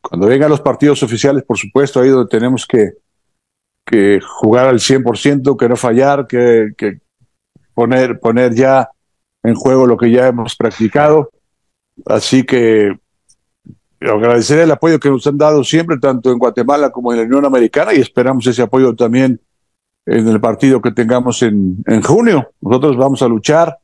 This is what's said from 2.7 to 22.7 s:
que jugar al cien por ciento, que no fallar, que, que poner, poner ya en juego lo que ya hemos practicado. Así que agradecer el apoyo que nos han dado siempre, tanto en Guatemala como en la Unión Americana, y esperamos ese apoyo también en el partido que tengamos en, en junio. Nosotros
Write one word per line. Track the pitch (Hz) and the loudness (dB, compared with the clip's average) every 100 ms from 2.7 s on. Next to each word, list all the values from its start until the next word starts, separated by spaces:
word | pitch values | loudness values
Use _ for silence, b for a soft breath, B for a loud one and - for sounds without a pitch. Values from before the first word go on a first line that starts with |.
| 123 101 - _ _ _ _ _ _ _ _ - | 0 0 -4 _ _ _ _ _ _ _ _ -2
que | 110 101 98 | 0 2 0
jugar | - - 110 120 131 | -2 -2 0 2 2
al | 120 | 0
cien | - 131 | 0 0
por | 120 107 | 0 -2
ciento, | 143 143 131 123 | -2 0 -2 0
que | 120 | -2
no | 120 | -2
fallar, | 123 117 139 139 127 | 0 2 2 0 -2
que, | 123 123 117 107 - | 0 2 2 0 -6
que | 107 95 _ _ _ _ _ _ _ | -8 -8 _ _ _ _ _ _ _
poner, | - 117 127 127 - | -4 0 0 0 -2
poner | 113 117 123 | -2 0 0
ya | 113 131 135 120 _ _ _ _ _ | 2 2 2 -2 _ _ _ _ _
en | 113 113 | -4 -2
juego | 135 131 123 | 0 2 2
lo | 110 | 2
que | 120 | 2
ya | 123 127 | 2 2
hemos | 120 117 - | -2 -8 -6
practicado. | 113 - 110 143 151 151 143 _ _ _ _ _ _ - - | -6 -2 -2 0 2 2 0 _ _ _ _ _ _ -20 -4
Así | 107 - 131 | -4 0 0
que | 120 127 113 110 104 95 _ _ _ _ _ _ - - _ _ | 0 0 2 2 0 -4 _ _ _ _ _ _ -20 -20 _ _
agradecer | - 107 117 120 113 151 | -4 0 0 0 0 2
el | 165 | 2
apoyo | 147 160 160 | 0 0 0
que | 143 | 0
nos | 131 147 | 0 -2
han | 143 | 0
dado | 151 151 | 2 2
siempre, | 123 156 170 143 | 0 -2 -2 -2
tanto | 139 127 127 | -2 0 -2
en | 123 | 0
Guatemala | 123 117 120 143 139 | 0 -2 -2 0 -2
como | 123 120 | -4 -4
en | 117 | -4
la | 113 | 0
Unión | 139 139 | 0 0
Americana, | 131 113 143 190 | 2 2 0 0
y | 143 | 0
esperamos | 123 - 123 131 123 | 0 -2 -2 0 -2
ese | 117 | -2
apoyo | 113 131 131 113 | -2 0 0 0
también | 120 123 131 120 _ _ _ _ _ _ - | -2 0 0 -2 _ _ _ _ _ _ -4
en | 113 113 | -2 0
el | 107 | 0
partido | 113 104 135 127 | -2 0 2 2
que | 123 | 0
tengamos | 110 113 123 123 113 | -2 -2 -2 -2 -2
en, | 120 104 95 92 120 | -2 0 -2 -4 -2
en | 113 | -2
junio. | - 214 240 160 123 _ | 0 2 2 0 -2 _
Nosotros | 98 | -2